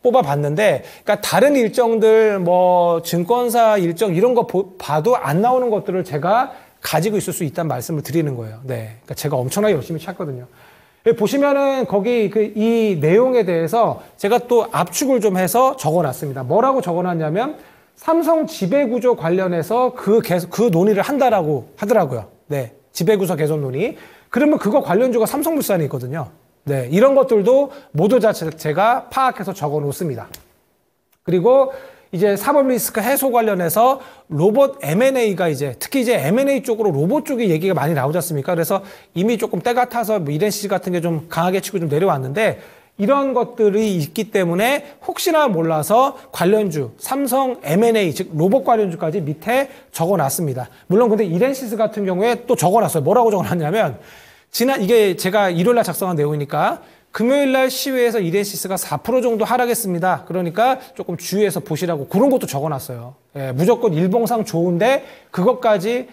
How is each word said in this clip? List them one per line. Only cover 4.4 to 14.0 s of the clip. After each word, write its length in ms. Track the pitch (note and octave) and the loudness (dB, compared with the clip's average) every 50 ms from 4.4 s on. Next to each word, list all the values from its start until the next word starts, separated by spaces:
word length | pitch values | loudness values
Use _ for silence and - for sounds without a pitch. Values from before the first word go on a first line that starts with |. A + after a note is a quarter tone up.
| A3 | 0
보-, 300 | - - F3+ F#3+ F#3 - | 0 -2 -4 -4 -4 -10
봐도 400 | - - - D3 D#3 D#3 A#3 B3 | -14 -6 -2 -2 0 2 2 0
안 240 | - - C#3 D3 F3+ | 0 0 0 0 2
나오는 280 | A3 B3 B3+ B3+ B3+ A#3+ | 2 2 2 2 0 0
것들을 360 | A3 F#3 - G3+ F3+ F#3 E3 | -2 -2 -2 -4 -4 -4 -4
제가 480 | - C#3+ D3 D3+ F3+ G#3+ A#3+ C4+ C#4 - - - _ _ _ | -4 -6 -4 0 0 0 0 0 -2 -6 -20 -20 _ _ _
가지고 380 | - - - D#3 E3+ A3 G#3 | -8 -2 -2 0 0 0 -2
있을 160 | F#3+ - F#3+ D3+ | -2 -4 -4 -6
수 100 | - F3 | -4 -6
있다는 240 | C3+ - F3 E3 | -6 -4 -4 -4
말씀을 340 | D3+ B2+ B2 - - E3 C#3+ | -4 -4 -6 -6 -6 -6 -6
드리는 320 | C#3+ - C3+ E3+ D3+ D3 C3 | -6 -4 -2 -2 -2 -2 -4
거예요. 220 | A#2 A2+ A2 A2 A2+ C3 | -8 -10 -12 -14 -14 -10
네. 320 | B2+ A#2+ A2+ A2 A2 A2+ - _ | -8 -8 -8 -8 -12 -16 -20 _
그러니까 120 | - - | -16 -12
제가 200 | - - C#3+ D3 | -8 -6 -4 -2
엄청나게 400 | B2+ B2 C3 - G3+ G#3 G#3+ F#3 | -2 -4 -2 -2 0 0 2 0
열심히 240 | C#3 A2 - E3 D3+ | 0 -2 -6 -8 -8
찾거든요. 480 | - G3+ F3+ - F3+ D3 C3 B2 B2 - _ _ - - _ _ _ _ _ _ - | -8 -10 -10 -10 -8 -10 -10 -12 -14 -18 _ _ -20 -20 _ _ _ _ _ _ 0
여기 120 | A3+ A#3 | 0 2
보시면은 680 | A#3 G#3+ F#3+ C4+ C#4 C#4 C#4+ C#4 C#4 C#4 C4+ C4+ C4 A3+ | 2 0 0 2 2 2 2 2 2 2 0 0 -2 -2
거기 440 | F3 F#3+ G3+ F#3+ A#3+ B3 A#3 G#3 F3+ | -2 -2 0 0 0 0 0 0 0
그 240 | - A3 G#3 - - | 0 0 -2 0 -2
이 420 | G#3+ G#3+ A3+ A#3 A3+ A3 G#3+ F#3 D3+ | -2 0 2 2 2 2 0 0 0
내용에 420 | C#3+ D#3 F3+ A3+ B3+ C4 B3+ A#3+ G3+ | 2 4 4 4 4 4 2 2 2
대해서 600 | F#3 F3 E3 E3 D3+ G3 A#3 G#3+ E3 B2+ - | 2 0 -2 -2 0 2 2 2 0 0 -6